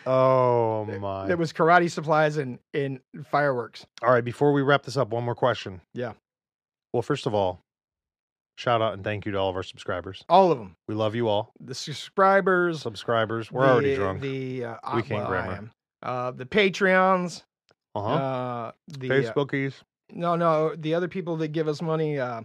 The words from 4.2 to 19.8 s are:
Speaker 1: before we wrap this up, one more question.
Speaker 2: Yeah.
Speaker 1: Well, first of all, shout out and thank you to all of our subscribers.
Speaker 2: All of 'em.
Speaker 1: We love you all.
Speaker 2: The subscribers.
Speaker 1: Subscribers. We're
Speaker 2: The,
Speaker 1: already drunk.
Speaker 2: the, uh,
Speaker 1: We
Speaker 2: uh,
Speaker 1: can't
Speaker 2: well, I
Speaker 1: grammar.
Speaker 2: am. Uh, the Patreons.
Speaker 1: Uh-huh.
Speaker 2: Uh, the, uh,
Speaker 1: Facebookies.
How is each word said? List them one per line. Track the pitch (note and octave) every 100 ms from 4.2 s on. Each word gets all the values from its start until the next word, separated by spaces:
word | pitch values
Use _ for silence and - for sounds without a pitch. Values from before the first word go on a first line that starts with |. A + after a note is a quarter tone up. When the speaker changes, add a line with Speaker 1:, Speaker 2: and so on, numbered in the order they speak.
| A#2
Speaker 1:
before | A#2 D3
we | C#3+
wrap | C3+ C#3+
this | - A#2+
up, | A2+
one | A#2
more | A#2+ A#2
question. | C3 A2+ - F#2 -
Speaker 2:
Yeah. | A2+ A#2+ - _ _ _ _ _ _ _
Speaker 1:
Well, | B2
first | - C#3+ -
of |
all, | G#2 F#2+ F2+ _ _ _ _ _ _ _ _ _ -
shout | - A#2
out | A2
and | F#2+
thank | G2+ G#2 F#2
you |
to | G2
all | G2
of | F#2
our |
subscribers. | F#2 - - F#2 F2 F#2+ -
Speaker 2:
All | F3 F#3+
of | C#3
'em. | G2 F2 -
Speaker 1:
We |
love | G#2+ A2 A2+
you | A#2
all. | G#2 A2 _
Speaker 2:
The | B2
subscribers. | B2+ - C#3 - - F#3+ G3 F#3 F#3 F3 E3
Speaker 1:
Subscribers. | B2 G#2+ - A2+ A2 A2+ A2
We're | B2 C3+
Speaker 2:
The, |
Speaker 1:
already | B2+ C#3+ C3+
drunk. | G2 F#2+
Speaker 2:
the, | C#3 C3+ C3 B2+ A#2
uh, | A2+ -
Speaker 1:
We | B2+
Speaker 2:
uh, |
Speaker 1:
can't | -
Speaker 2:
well, | G#2
I | G2+
Speaker 1:
grammar. | F#2 F#2+
Speaker 2:
am. | F2+ A2+ - _ _
Uh, | - B2 B2+
the | C3 B2+
Patreons. | G#3+ G3 - F#3+ F#3 F#3 F#3 F3+ - - _ _ _ _ G#2+
Speaker 1:
Uh-huh. | G#2
Speaker 2:
Uh, | D3+ C3+ C3 B2+ A#2+ A2+ - - D3
the, | C3
uh, |
Speaker 1:
Facebookies. | C3+ A#2 A2 C#3 C#3+ C3+ -